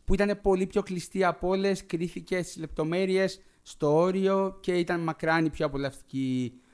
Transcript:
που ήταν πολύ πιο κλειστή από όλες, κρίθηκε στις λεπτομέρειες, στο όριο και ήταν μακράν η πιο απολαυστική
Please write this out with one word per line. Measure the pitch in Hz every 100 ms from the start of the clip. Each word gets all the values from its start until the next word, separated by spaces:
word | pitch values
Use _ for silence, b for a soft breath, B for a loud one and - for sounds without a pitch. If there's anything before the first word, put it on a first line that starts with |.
| -
που |
ήταν | 190 202 202
πολύ | 196 185 190
πιο | 202
κλειστή | 190 180 - 190
από | 180 165 180
όλες, | 190 196 190 -
κρίθηκε | 165 170 180 160 185
στις | 165 -
λεπτομέρειες, | 156 - 156 175 190 185 190 190 b b
στο | b - 147 156
όριο | 185 190 190 196 190 190
και | -
ήταν | 180 170 170
μακράν | 165 156 160 165 160
η |
πιο | - 151
απολαυστική | 139 139 - - 135 131 127 123 - b